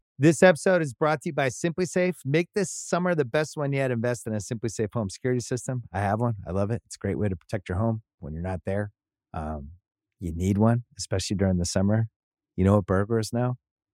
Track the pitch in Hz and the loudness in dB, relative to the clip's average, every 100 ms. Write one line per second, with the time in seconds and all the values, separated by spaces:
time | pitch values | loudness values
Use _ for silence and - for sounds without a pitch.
0 | _ - 143 151 185 160 196 180 156 113 | _ 2 4 6 6 6 4 2 0 0
1 | 151 156 175 147 135 - 175 165 180 185 | 0 0 -2 -2 -2 0 -2 -2 -2 0
2 | 180 175 131 156 175 - 185 - - 175 | 0 0 0 0 0 -2 -4 -4 -4 0
3 | 180 170 127 151 156 - 139 139 135 117 | 2 0 0 0 -2 -2 -2 0 0 0
4 | 120 123 - 107 - 113 117 - 107 120 | 0 -2 -4 -4 -4 -4 -4 -2 -4 -2
5 | 101 - 127 127 - 127 - 127 113 92 | -4 -4 -2 -2 -2 -6 -4 -8 -6 -2
6 | 101 107 120 104 82 92 101 117 - - | 0 2 0 -2 -4 -2 0 -2 -8 -8
7 | 101 76 104 90 - - - 87 113 110 | -4 -2 -2 -4 -6 -8 -4 -2 0 -2
8 | - _ 73 78 90 92 - 98 104 - | -6 _ -12 -8 -6 -6 -4 -4 -4 -10
9 | _ _ _ 82 78 76 71 87 _ _ | _ _ _ -10 -8 -8 -12 -18 _ _
10 | _ - 87 82 92 101 113 120 - - | _ -12 -8 -2 0 4 4 2 -2 -12
11 | - 95 - 98 95 92 87 98 98 110 | -6 -4 -2 0 2 2 0 0 2 2
12 | 113 _ _ _ _ - 95 104 90 95 | 0 _ _ _ _ 0 4 4 4 0
13 | 101 113 110 117 123 123 _ _ _ | 2 -2 -2 -2 -2 -4 _ _ _